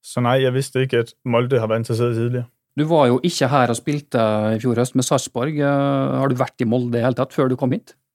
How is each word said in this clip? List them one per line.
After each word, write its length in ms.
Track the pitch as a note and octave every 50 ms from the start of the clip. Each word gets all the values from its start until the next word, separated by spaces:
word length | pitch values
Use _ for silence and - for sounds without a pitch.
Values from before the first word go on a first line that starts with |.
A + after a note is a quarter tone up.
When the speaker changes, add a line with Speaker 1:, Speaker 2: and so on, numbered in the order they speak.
Speaker 1:
Så 240 | - - - C3 B2
nei, 140 | A#2+ B2+ C3+
jeg 160 | C3 B2+ B2
vidste 240 | C3 C3+ - - B2+
ikke, 240 | C3 B2+ - A#2 A2+
at 80 | - - _ -
Molde 380 | B2+ A#2 A#2 B2 B2 C#3 A#2+
har 80 | A2 G#2+
vært 160 | A2+ A2+ A2+
interesseret 320 | - A#2 A2 A#2+ A#2+ A#2
tidligere. 320 | A2+ A2+ A#2+ B2 B2 A#2+ - _ _ _ _ -
Speaker 2:
Du 140 | C#3+ D3+ D#3
var 160 | E3+ D#3 C#3
jo 140 | A#2+ B2 C3
ikke 240 | - F3+ - - C#3 B2
her 180 | D3 C#3 B2+ A#2
og 80 | A#2+
spilte 400 | - - D#3+ D3 D3 C#3+ - - B2 A2+ A2 G#2+ G#2+ G#2+ G#2+ A2+
i 20 |
fjor 220 | A2 A#2+ B2+ A2+ A#2
høst 140 | B2 B2 -
med 80 | B2+ B2
Sarpsborg. 540 | - D#3 C3 - - - A#2+ B2 D#3 D#3 D3
Eh, 540 | C#3+ C#3+ C#3+ C#3 C#3 C#3+ C#3 C3+ C3+ C3+ C3+
har 140 | C3 C3+ C#3
du 20 | C3
vært 240 | B2 C3 - _
i 80 | - B2+
Molde 320 | A2 A#2 B2+ B2 A#2+ A#2
i 60 | A#2+ A#2
hele 100 | C3 A#2+
tatt 220 | - C3 - -
før 160 | - C3+ C3
du 40 | B2+
kom 140 | B2+ C#3 B2+
hit? 240 | D#3 A#3 - - - _ _ _